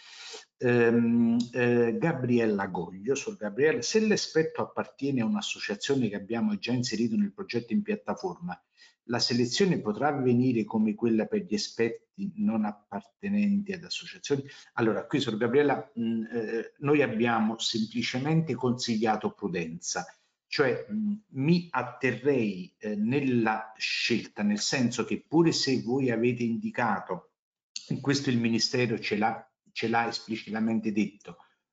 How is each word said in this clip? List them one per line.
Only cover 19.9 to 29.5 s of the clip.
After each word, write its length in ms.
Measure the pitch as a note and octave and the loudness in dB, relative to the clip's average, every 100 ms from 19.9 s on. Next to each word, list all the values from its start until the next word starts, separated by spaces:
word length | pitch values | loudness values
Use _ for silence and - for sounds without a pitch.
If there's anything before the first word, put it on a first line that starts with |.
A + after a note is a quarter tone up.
| F#2 - - _ _ _ | -8 -8 -14 _ _ _
cioè, 400 | - C3+ A2+ - | 2 2 2 -4
mh, 240 | G#2+ G#2+ - - | -4 -2 -4 -6
mi 360 | C3+ C#3+ F3 F3 | -2 2 2 0
atterrei, 1040 | C3 B2 - B2+ A2 C#3 C3 G#2+ F2+ F2+ _ | -4 -4 -2 -2 0 0 2 0 -4 -10 _
eh, 160 | G#2+ | -6
nella 760 | G#2 G#2+ C#3+ C3+ B2 A2 A2 - - | -2 0 0 2 2 2 0 -6 -8
scelta, 680 | - - - A2 F#2 - | -6 -4 0 -2 -2 -2
nel 180 | G#2 G#2 | 0 0
senso 440 | - C#3 A#2+ - | 0 0 0 0
che 180 | - G#2 - | -2 -6 0
pure 260 | D#3 E3 | 2 4
se 300 | B2 C3+ A#2+ | 2 0 0
voi 280 | G#2 C3+ C3 | 0 0 0
avete 320 | A2+ A#2+ A#2+ | 2 0 0
indicato, 880 | A#2 A2+ A2 A#2 A#2 F#2+ - F2+ - _ _ _ _ - - | -2 -2 -4 -2 0 -2 -4 -8 -10 _ _ _ _ -16 -8
e 120 | - | -4
questo 300 | C#3 C#3+ C#3 | -2 0 0
il 80 | A#2+ | 0
Ministero 600 | A#2 A2+ - B2+ A#2+ G#2 | 2 0 0 0 0 0
ce 180 | - G#2 | -2 0
l'ha, 320 | A2 - - | 0 -2 -10